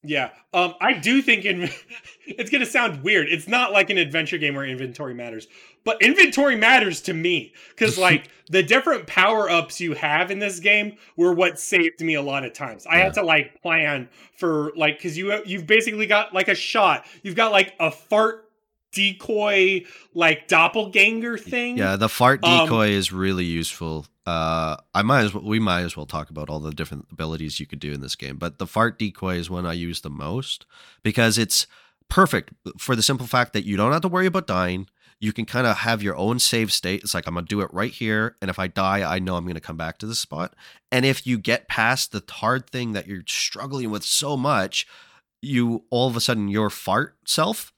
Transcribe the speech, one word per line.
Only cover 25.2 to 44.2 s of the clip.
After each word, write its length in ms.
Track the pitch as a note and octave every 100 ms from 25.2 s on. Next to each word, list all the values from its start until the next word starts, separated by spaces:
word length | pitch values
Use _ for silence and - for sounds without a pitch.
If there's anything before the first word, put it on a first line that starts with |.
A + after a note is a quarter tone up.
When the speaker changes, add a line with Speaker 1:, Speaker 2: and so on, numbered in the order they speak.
Speaker 2:
as 100 | G#2+
well, 100 | G#2
we 140 | G#2 A2
might 220 | G#2+ F2 F2
as 80 | D#2
well 80 |
talk 240 | D2 D#2+ D2+
about 220 | D#2 D2+
all 100 | D2+
the 100 | D2+
different 360 | D2+ D#2 C#2+ -
abilities 480 | D#2 D#2+ D#2+ D#2 D2+
you 80 | D2
could 120 | D2
do 140 | D2
in 80 | C#2+
this 120 | C2+
game, 220 | - C#2 C#2
but 220 | E2+ -
the 80 | F#2
fart 320 | A2 A2+ -
decoy 380 | G#2+ - F#2 F2+
is 120 | E2+
one 160 | F2+
I 80 | F2
use 300 | E2+ E2+ E2
the 80 | D#2
most 560 | D2 D2 A2+ C3 - _ - - _
because 360 | A#2+ A2+ A2+ A2+
it's 280 | A2 - - _ _ _ _
perfect 420 | - F#3 G2+ - - F#2 -
for 160 | -
the 80 | A#2+
simple 240 | A2 C3 B2
fact 280 | B2+ A#2+
that 100 | G#2
you 100 | G2+ G2
don't 140 | A2
have 100 | D#3
to 60 | F#3
worry 180 | F3+ F#3
about 200 | F3+ -
dying. 400 | F2+ F2+ F#2 F#2+ _ _ _
You 140 | G#2+
can 140 | G#2+ A2
kinda 260 | B2 B2
have 300 | G#2 A2 A2+
your 120 | G2+ D2+
own 220 | G2 A#2+
save 300 | - A#2 A2
state. 280 | - F2+ G2
It's 120 | -
like, 120 | F2+ E2+
"I'm 80 |
gonna 120 | F2 D#2+
do 160 | G#2
it 100 | F#2
right 180 | E2 A2+
here, 460 | - A2 G#2+ A2+ _
and 80 | F#2+
if 80 | F2+
I 80 | F#2
die, 360 | - F#2+ G2
I 160 | F2 F#2
know 180 | F#2 F2+
I'm 100 | F2
gonna 140 | E2
come 180 | - E2
back 180 | E2 -
to 60 | G#2+
this 140 | A2+
spot." 340 | - D2+ F2 _ - - _
And 140 | B2+ C3+
if 200 | C3 B2+
you 120 | A#2+
get 280 | G2 A#2+ _
past 460 | - A2+ C3 -
the 100 | G#2 -
hard 380 | - A2 B2+ B2
thing 240 | B2+ A#2+
that 140 | G2+ F2+
you're 180 | F#2+ -
struggling 640 | - - G2+ C3+ C3+ A#2
with 140 | G#2+
so 320 | - -